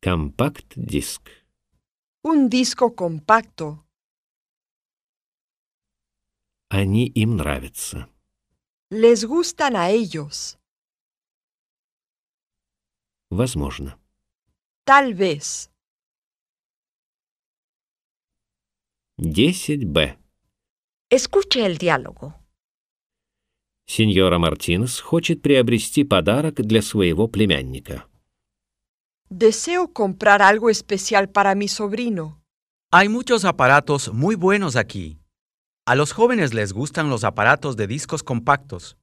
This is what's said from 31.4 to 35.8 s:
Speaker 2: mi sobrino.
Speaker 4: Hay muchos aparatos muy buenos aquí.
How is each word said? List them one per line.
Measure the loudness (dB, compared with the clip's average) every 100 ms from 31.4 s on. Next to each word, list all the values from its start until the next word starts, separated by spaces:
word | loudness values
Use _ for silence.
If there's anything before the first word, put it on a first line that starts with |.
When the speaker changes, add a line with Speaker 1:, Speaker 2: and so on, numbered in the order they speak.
| 2
Speaker 2:
mi | 2 -2
sobrino. | -6 -6 -6 -4 -6 -8 -14 _ _ _ _ _
Speaker 4:
Hay | 4 4
muchos | 0 0 0
aparatos | 2 2 4 4 4 -4 -4
muy | -2 -2
buenos | 0 0 0 -2
aquí. | -4 -4 -6 -14 -16 _ _ _ _ _ _